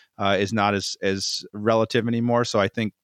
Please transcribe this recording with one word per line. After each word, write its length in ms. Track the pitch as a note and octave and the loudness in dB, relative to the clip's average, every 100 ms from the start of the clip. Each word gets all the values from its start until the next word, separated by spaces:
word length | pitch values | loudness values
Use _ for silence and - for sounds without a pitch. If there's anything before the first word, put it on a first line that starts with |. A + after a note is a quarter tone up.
| _ - | _ -4
uh, 180 | G2 G2 | 0 2
is 120 | G2 | 2
not 220 | G#2+ G2+ | 2 2
as, 240 | G2+ - - | 0 -2 -4
as 420 | G2 G2 - - - | -2 -2 -4 -8 -10
relative 540 | G#2 G#2 A2+ A2 A#2+ A2+ | -4 2 2 2 0 0
anymore. 380 | A#2 A#2+ A#2+ A#2+ | 0 0 0 2
So 140 | A2 | 0
I 80 | F#2+ | 0
think 260 | - G#2+ - | -2 -6 -6